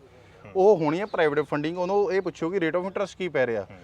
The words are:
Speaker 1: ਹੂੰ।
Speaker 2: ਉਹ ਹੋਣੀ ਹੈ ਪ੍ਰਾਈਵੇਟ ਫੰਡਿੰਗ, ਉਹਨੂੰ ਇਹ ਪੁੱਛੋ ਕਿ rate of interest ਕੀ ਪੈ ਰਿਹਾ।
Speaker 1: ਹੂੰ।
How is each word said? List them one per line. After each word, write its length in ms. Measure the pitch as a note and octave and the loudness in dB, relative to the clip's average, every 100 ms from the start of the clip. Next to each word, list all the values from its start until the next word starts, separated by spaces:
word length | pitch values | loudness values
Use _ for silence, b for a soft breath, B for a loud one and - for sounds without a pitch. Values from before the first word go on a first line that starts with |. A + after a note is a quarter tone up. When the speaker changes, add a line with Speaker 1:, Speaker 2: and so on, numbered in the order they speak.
| - B B B - | -18 B B B -6
Speaker 1:
ਹੂੰ। 60 | C3 | 4
Speaker 2:
ਉਹ 220 | G3+ F#3 | 4 6
ਹੋਣੀ 220 | D3+ E3+ | 2 0
ਹੈ 60 | G#3+ | -2
ਪ੍ਰਾਈਵੇਟ 340 | - D#3 C#3+ | 0 2 2
ਫੰਡਿੰਗ, 380 | D3 D3 D#3 F3+ | -2 -2 -4 -4
ਉਹਨੂੰ 360 | F3+ G3+ F#3 | -2 0 2
ਇਹ 80 | F#3+ | 0
ਪੁੱਛੋ 280 | F3+ - E3 | -2 -4 -4
ਕਿ 80 | G3 | -2
rate 220 | E3 F3 | 0 -2
of 20 | |
interest 340 | F#3+ G3 F#3+ - | -4 -6 -6 -6
ਕੀ 120 | F3+ | -4
ਪੈ 180 | C#3+ B2 | 0 0
ਰਿਹਾ। 140 | A2 | 0
Speaker 1:
ਹੂੰ। 160 | F#2+ F#2+ | -6 -12